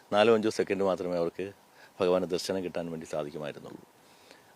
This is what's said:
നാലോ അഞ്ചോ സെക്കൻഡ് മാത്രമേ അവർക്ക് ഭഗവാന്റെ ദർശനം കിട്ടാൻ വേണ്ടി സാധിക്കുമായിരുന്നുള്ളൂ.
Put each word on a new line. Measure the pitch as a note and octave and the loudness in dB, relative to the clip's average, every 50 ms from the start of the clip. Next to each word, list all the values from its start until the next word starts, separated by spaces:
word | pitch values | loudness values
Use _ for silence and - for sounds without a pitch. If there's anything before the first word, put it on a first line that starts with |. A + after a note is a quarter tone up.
| - _ G#2 | -6 _ 2
നാലോ | G2+ G#2+ A2+ A2+ | 4 6 6 6
അഞ്ചോ | A2 G#2+ A2 | 6 4 2
സെക്കൻഡ് | - - F#2 - G2 F#2 G2 | 0 0 -2 -2 0 0 2
മാത്രമേ | F#2+ F2+ E2+ F#2 F2 F2+ | 2 0 0 -2 -2 -2
അവർക്ക് | F2 E2+ E2+ - - F#2 G2+ G2+ - _ _ _ - - - _ - | 0 -2 -2 -2 -6 -8 -10 -12 -16 _ _ _ -20 -20 -16 _ 0
ഭഗവാന്റെ | G2 F2+ F2+ F#2 F2+ | 2 4 4 2 2
ദർശനം | E2 F2+ E2+ - - F#2+ F#2+ F2+ | 0 -2 -4 -2 -2 -4 -4 -4
കിട്ടാൻ | E2+ D#2 F2 E2+ E2+ | -4 -6 -6 -6 -6
വേണ്ടി | E2 D#2+ D#2+ | -8 -10 -8
സാധിക്കുമായിരുന്നുള്ളൂ. | - - D#2 D2+ D2 D2+ D#2 D2+ C#2+ C#2 D2+ E2 - - - - _ _ _ _ - - - - - - - _ _ _ | -6 -6 -6 -6 -6 -8 -8 -10 -10 -10 -12 -16 -18 -18 -18 -20 _ _ _ _ -20 -20 -20 -20 -20 -20 -20 _ _ _